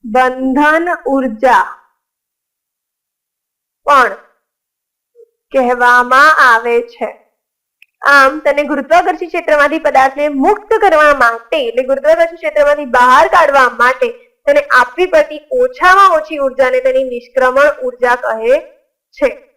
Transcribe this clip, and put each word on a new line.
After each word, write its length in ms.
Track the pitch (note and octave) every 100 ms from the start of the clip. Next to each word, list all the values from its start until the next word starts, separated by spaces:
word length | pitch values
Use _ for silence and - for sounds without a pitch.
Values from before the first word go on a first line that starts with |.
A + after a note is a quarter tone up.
બંધન 800 | A#3+ A#3+ C4 C4 C4 C4 D4 D#4 F4 E4+ -
ઉર્જા 540 | C4+ B3+ G#3+ C4 G#3 - - _ _ _ _ _ _ _ _ _ _ _ _ _ _ _ _ _ _ _ _ -
પણ 280 | C#4+ A#3 F#3+ _ _ _ _ _ _ _ _ _ _ - _ _
કહેવામાં 920 | C4+ B3 B3 B3 B3 B3 C4 D4+ D#4
આવે 340 | C4 A#3 A#3+ A#3 A#3+
છે. 220 | - A3+ - _ _ _ _ _ _ _ _
આમ, 340 | - C#4 C4+ D4+
તેને 220 | D4+ C#4+
ગુરુત્વાકર્ષી 640 | D4 C#4+ C4+ E4 F4+ - E4+
ક્ષેત્રમાંથી 580 | F4 E4 D4 C#4+ D#4 D4+
પદાર્થને 400 | C4+ C4+ C#4 D4 C#4
મુક્ત 360 | D4+ G#4 - A4
કરવા 380 | G4 D#4+ D5+ G4+
માટે, 420 | A#3+ A#3 _ D#4+
એટલે 240 | A#3+ A#3
ગુરુત્વાકર્ષી 540 | B3+ C4+ C#4 E4 E4 E4+
ક્ષેત્રમાંથી 540 | D#4+ D4 C#4+ D4 C#4+
બહાર 340 | A#3+ B3 C4 E4
કાઢવા 400 | F4+ D4+ C#4 B3+ A#3+
માટે 340 | B3 C4 A#3+ - _ _ -
તેને 140 | C#4+ C#4+
આપવી 340 | B3+ B3 - F4+
પડતી 340 | D#4+ D4+ D4+ _ B3+
ઓછામાં 580 | B3+ - F4+ F#4+ G4 D#4+
ઓછી 240 | D#4 D#4
ઉર્જાને 400 | C4+ C4 B3+ B3+
તેની 260 | C4 C4 C4
નિષ્ક્રમણ 760 | A#3+ A#3+ C4+ B3+ C4 D4 C#4+
ઉર્જા 340 | B3+ B3 A#3+ B3
કહે 360 | - A3 A3+ D4 - _ _ _ _ -
છે. 120 | B3+ - _